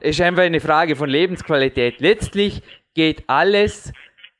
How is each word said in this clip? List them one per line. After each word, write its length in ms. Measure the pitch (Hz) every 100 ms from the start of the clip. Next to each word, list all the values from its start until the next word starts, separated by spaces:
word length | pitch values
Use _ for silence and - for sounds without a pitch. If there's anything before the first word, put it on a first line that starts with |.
ist 200 | - 151
einfach 220 | 175 180
eine 180 | 180 160
Frage 360 | 156 156 170 135
von 120 | 147
Lebensqualität. 920 | 139 185 180 - 147 135 131 120 -
Letztlich 640 | 147 214 - 196 202 - - - _
geht 300 | - 160 151 -
alles 640 | 135 185 202 208 - - - - _ -